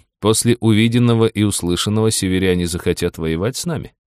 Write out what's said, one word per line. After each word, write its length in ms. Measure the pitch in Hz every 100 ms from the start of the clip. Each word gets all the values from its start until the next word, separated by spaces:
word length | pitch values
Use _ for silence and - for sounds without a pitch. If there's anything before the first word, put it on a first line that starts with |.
| _ -
после 380 | 104 110 117 -
увиденного 680 | 110 104 117 120 120 113 113
и 180 | 101
услышанного 680 | 104 - 87 87 104 107 110
северяне 560 | - 95 92 92 90 87
захотят 500 | 87 92 85 87 -
воевать 400 | 80 80 107 -
с 80 | 175
нами?» — 280 | 139 - _